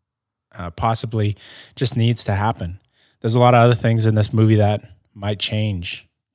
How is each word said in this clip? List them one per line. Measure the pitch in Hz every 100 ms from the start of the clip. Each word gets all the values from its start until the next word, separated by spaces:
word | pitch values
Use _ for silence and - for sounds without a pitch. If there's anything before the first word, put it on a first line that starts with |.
| _ _ _ _ _
uh, | - 87
possibly | - 113 113 113 110 104 98 - - - -
just | 127 117
needs | 117 117
to | - 98
happen. | 107 - 85 92 _ _ _ _
There's | 117 120
a |
lot | 123 123
of |
other | 120 117
things | 117 113 110
in | 107
this | 104
movie | 110 110 107
that | 104 104 - _ _
might | 107 101 95
change. | - 107 107 92 90 - - _ _